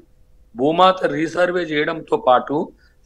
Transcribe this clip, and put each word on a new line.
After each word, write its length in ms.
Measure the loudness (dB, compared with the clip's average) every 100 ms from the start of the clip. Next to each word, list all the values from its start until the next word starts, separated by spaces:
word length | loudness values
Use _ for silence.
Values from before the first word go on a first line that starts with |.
| _ _ _ _ _ -4
భూమాత 500 | 0 4 4 4 -2
రీసర్వే 560 | -4 -4 -2 -2 -2
చేయడంతో 540 | -4 -4 -4 -6 -4 -2
పాటు 560 | 2 2 2 -6 -6 -12 _ _